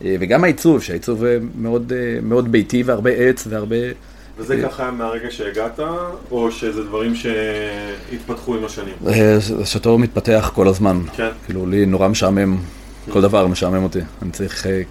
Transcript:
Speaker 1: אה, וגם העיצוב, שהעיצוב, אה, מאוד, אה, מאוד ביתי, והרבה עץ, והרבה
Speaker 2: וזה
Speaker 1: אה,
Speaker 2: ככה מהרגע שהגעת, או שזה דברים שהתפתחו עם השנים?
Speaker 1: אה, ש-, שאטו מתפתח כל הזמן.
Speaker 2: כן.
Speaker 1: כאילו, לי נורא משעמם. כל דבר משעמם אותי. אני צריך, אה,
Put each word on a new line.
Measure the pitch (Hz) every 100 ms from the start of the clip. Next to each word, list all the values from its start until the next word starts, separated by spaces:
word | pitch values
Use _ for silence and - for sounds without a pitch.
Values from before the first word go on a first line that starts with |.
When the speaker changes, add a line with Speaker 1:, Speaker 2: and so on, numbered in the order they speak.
Speaker 1:
אה, | 95 95
וגם | 90 127
העיצוב, | 180 135 170 139
שהעיצוב, | - 85 - 110
אה, | 120 120 117 120
מאוד, | 113 120 120 127
אה, | 120 117
מאוד | 110 120 120
ביתי, | 117 101 123
והרבה | 123 113 117
עץ, | 113 127 127 113
והרבה | 110 104 117 120 - - - - -
Speaker 2:
וזה | 113
Speaker 1:
אה, | 127 123
Speaker 2:
ככה | - 127
מהרגע | 123 113 113 120
שהגעת, | 117 104 101 113 127 156 170 175 175 -
או | 123 113
שזה | 113 113 107
דברים | 104 107 117 117
שהתפתחו | 120 107 110 107 104 101 101 98 - 120 - 113 - 113
עם | 110
השנים? | - 98 - -
Speaker 1:
אה, | 107 107 107
ש-, | 104 110 101
שאטו | 107 117 117
מתפתח | 120 - - 110 104 -
כל | 95
הזמן. | 92 101 90 80 -
Speaker 2:
כן. | 113 - -
Speaker 1:
כאילו, | 92 90
לי | 98 98
נורא | 95 95
משעמם. | 110 95 98 98 92 85 - - - -
כל | 101
דבר | 98 104 92
משעמם | 90 90 92
אותי. | 95 92 82 -
אני | 95
צריך, | - 98 - 92
אה, | 95 90